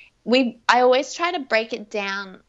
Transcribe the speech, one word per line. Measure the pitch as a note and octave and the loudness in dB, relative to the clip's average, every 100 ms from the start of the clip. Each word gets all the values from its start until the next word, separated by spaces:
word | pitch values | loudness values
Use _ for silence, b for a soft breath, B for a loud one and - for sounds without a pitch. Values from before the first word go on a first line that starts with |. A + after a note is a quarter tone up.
| B _ | B _
We, | - B3 B3 - - | 0 2 2 -2 0
I | A#3+ | 4
always | B3 B3+ C#4+ | 4 2 0
try | - E4+ | -4 -4
to | F4 | -4
break | C4 A3+ A3 | -2 -2 -2
it | A#3 G#3 | -8 -8
down | G#3+ G3 G3 F#3+ F#3 | -6 -6 -6 -10 -16